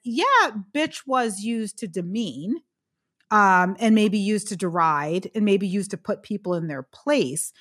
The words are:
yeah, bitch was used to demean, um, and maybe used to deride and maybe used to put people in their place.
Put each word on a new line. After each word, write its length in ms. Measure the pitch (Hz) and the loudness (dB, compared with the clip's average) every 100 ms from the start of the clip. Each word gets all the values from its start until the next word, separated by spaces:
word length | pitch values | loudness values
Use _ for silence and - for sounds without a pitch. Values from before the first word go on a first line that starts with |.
yeah, 460 | 240 233 466 523 349 214 190 | -8 -2 2 4 2 -2 -8
bitch 320 | 285 311 - - | -4 -4 -6 -4
was 340 | 254 233 196 | -2 -2 -4
used 380 | 214 226 214 - | -6 -4 -6 -8
to 100 | 208 | -10
demean, 680 | 175 175 214 208 175 180 330 - _ _ _ _ _ _ | -8 -6 -4 -6 -6 -6 -6 -8 _ _ _ _ _ _
um, 440 | 214 202 185 180 196 | 4 6 6 4 2
and 160 | 226 | 4
maybe 240 | 220 208 202 | 4 4 2
used 300 | 196 214 - | 0 -2 -4
to 80 | 180 | -6
deride 760 | 185 170 160 147 147 175 - 220 | -4 2 2 2 -2 -4 -4 0
and 80 | |
maybe 220 | 208 196 190 | 2 2 2
used 260 | 196 196 | -2 -4
to 40 | 185 | -6
put 260 | - 202 | -6 -8
people 300 | - 208 196 | -6 -8 -4
in 120 | 175 160 | -4 -4
their 160 | 135 | -8
place. 680 | 127 _ - 294 135 143 - - | -12 _ 0 0 0 -4 -8 -12